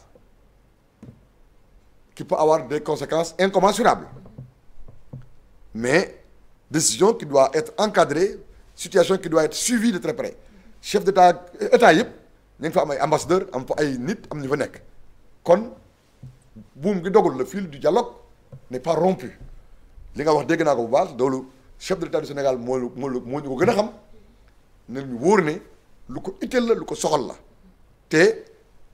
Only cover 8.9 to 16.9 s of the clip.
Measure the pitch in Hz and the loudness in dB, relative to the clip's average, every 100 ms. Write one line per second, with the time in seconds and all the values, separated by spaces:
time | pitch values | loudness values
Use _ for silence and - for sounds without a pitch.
8.9 | 175 170 190 175 160 151 - - 240 233 | 2 2 0 0 0 0 -2 -2 0 0
9.9 | 180 160 127 110 - - - - - - | 0 -4 -6 -8 -12 -20 -20 -20 -18 -2
10.9 | 196 185 190 180 175 - - - 170 220 | 0 2 6 6 6 -4 -8 2 6 8
11.9 | 151 - - _ _ _ - 151 175 156 | 6 2 -8 _ _ _ -10 -4 0 0
12.9 | 139 151 151 127 185 190 127 127 - 147 | 0 0 0 2 0 -2 -8 -6 -2 -2
13.9 | 127 127 214 - 151 135 143 113 - - | -2 -6 -6 -10 -10 -4 -4 -4 -10 -20
14.9 | - - - - - - 185 226 - - | -20 -20 -20 -20 -4 2 2 2 -14 -20
15.9 | _ _ _ - - _ - - - 175 | _ _ _ -20 -20 _ -20 -20 -6 -2